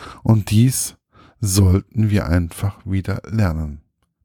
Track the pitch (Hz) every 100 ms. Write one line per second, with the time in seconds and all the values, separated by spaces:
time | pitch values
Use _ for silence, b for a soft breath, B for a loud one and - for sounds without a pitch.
0 | B B - 110 98 104 127 - - -
1 | _ b b b 104 95 95 95 - 113
2 | 110 101 - 87 85 - 101 - 98 95
3 | 92 95 - 110 98 80 78 71 _ _
4 | _ _